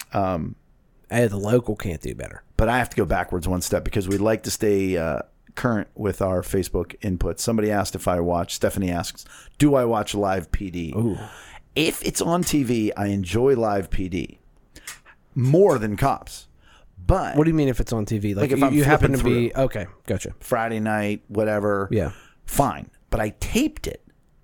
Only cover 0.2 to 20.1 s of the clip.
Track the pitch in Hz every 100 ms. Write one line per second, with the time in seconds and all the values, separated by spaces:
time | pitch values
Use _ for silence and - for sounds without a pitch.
0.2 | 92 90 78 - _ _ _ _ - -
1.2 | 117 101 101 123 123 104 104 78 - 57
2.2 | 64 - - - 113 123 117 - 92 95
3.2 | 90 90 85 90 - 90 80 110 92 98
4.2 | 104 110 127 - 107 101 95 90 80 67
5.2 | - _ _ - 123 110 - - 104 90
6.2 | 98 92 87 98 90 95 85 - 101 90
7.2 | 92 - - 113 104 104 95 95 - 90
8.2 | 85 85 87 - 104 107 95 85 - -
9.2 | - - - - 147 139 120 113 107 101
10.2 | 98 95 80 - 98 87 82 98 117 92
11.2 | 107 - - - - - 160 - - -
12.2 | 180 175 - 151 123 120 107 - 101 98
13.2 | 87 104 131 127 113 101 90 - 95 87
14.2 | 65 - - _ _ - - - - -
15.2 | _ - 123 160 202 135 107 101 139 120
16.2 | - - - - - - - - 90 -
17.2 | 131 143 160 160 139 120 113 113 104 113
18.2 | 101 98 139 131 135 147 143 151 147 135
19.2 | 120 120 117 - 135 110 90 - -